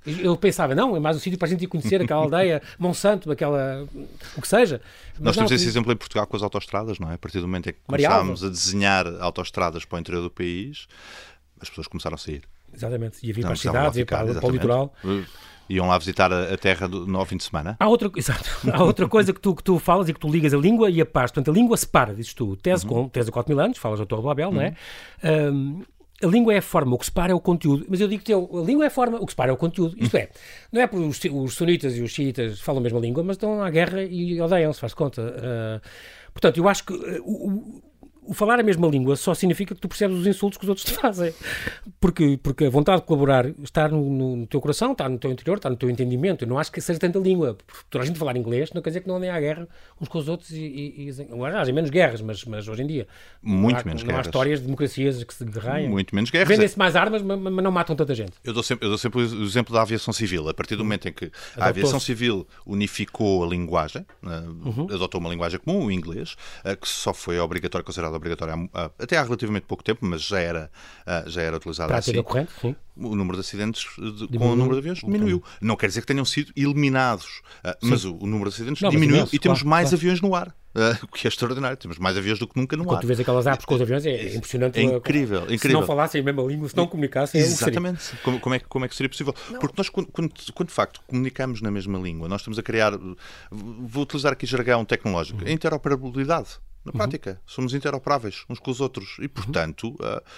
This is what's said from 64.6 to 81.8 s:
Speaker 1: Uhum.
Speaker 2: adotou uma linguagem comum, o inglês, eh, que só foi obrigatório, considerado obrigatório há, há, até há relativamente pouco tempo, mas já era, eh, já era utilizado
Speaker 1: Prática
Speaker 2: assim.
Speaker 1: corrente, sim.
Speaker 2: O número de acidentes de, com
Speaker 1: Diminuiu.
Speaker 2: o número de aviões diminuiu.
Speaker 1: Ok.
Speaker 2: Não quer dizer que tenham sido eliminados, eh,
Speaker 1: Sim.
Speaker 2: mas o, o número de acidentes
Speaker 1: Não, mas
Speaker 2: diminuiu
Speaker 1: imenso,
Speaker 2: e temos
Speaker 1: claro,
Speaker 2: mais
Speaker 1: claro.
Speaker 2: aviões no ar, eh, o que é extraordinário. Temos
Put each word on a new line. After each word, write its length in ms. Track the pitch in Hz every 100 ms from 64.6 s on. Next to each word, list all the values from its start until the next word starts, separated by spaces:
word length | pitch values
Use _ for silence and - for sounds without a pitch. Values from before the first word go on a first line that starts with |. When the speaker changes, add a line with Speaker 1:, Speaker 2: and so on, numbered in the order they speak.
Speaker 1:
Uhum. 220 | 117 113 180
Speaker 2:
adotou 280 | 98 92 92
uma 100 | 85
linguagem 280 | 85 85 90
comum, 280 | 160 196 120
o 40 |
inglês, 460 | 92 82 85 160 - - -
eh, 120 | 95 98
que 100 | -
só 240 | - -
foi 240 | - - 87
obrigatório, 460 | 82 90 - 92
considerado 300 | 82 90 82
obrigatório 540 | 80 82 82 82 80 90
há, 100 | 90
há, 60 | 82 -
até 180 | 123 165
há 60 |
relativamente 420 | 120 120 107 104
pouco 180 | - 92
tempo, 220 | - 113
mas 180 | 98 82
já 160 | - 101
era, 300 | 85 82 76 - - - -
eh, 180 | 85 80
já 160 | 85
era 140 | 82 80
utilizado 320 | 85 80 80
Speaker 1:
Prática 300 | 120 120 117
Speaker 2:
assim. 40 | 117
Speaker 1:
corrente, 220 | 127 170 -
sim. 160 | 120 143 - -
Speaker 2:
O 180 | 120
número 220 | 104 92 92
de 40 |
acidentes 420 | 95 101 104 110 - -
de, 40 |
com 260 | 110 104 110
Speaker 1:
Diminuiu. 260 | 117 120
Speaker 2:
o 40 | 120
número 180 | 127
de 40 | 135
aviões 180 | 151 185
diminuiu. 380 | - 208 208 180
Speaker 1:
Ok. 120 | - -
Speaker 2:
Não 160 | 107 107
quer 100 | 101
dizer 140 | 110
que 60 | -
tenham 160 | 139
sido 280 | 127 - 147 143
eliminados, 840 | 143 143 143 131 127 101 - - - -
eh, 140 | 90 -
Speaker 1:
Sim. 100 | 117
Speaker 2:
mas 140 | 120
o, 120 | 95 82
o 100 | 101
número 240 | 107 101
de 60 | 104
acidentes 260 | 117 151
Speaker 1:
Não, 60 | 196
mas 60 | 156
Speaker 2:
diminuiu 180 | 151 151
Speaker 1:
imenso, 160 | - 147
Speaker 2:
e 20 |
temos 220 | - 131
Speaker 1:
claro, 100 | 143
Speaker 2:
mais 180 | 160 170
Speaker 1:
claro. 60 | 175
Speaker 2:
aviões 200 | 175 180
no 140 | 196
ar, 180 | 180 175 - -
eh, 240 | - 113 113
o 20 | 101
que 200 | - 113
é 40 |
extraordinário. 460 | - 120 127 131
Temos 200 | 131